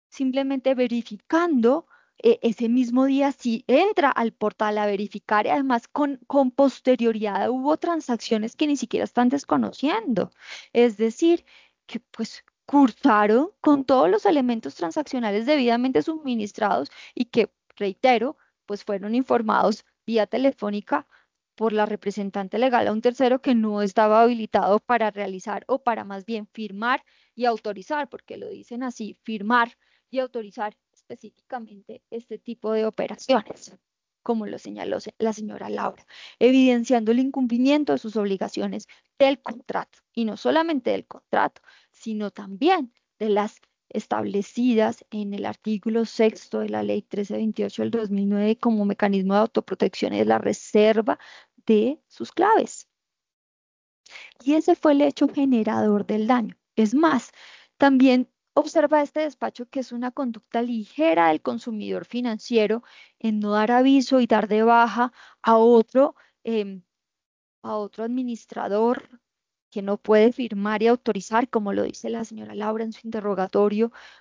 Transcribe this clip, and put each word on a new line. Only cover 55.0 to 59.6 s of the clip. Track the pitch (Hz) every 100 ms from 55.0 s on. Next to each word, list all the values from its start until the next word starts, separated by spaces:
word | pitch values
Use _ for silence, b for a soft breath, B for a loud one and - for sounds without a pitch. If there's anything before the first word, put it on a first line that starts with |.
hecho | 285 - 285
generador | - 277 240 220 220 214 208 202
del | 214 220
daño. | 247 214 - _ -
Es | 220
más, | 247 320 254 - B B B B -
también | 277 262 262 254 247 _ _
observa | - 302 330 294 302
este | 294 302
despacho | 311 - 269 -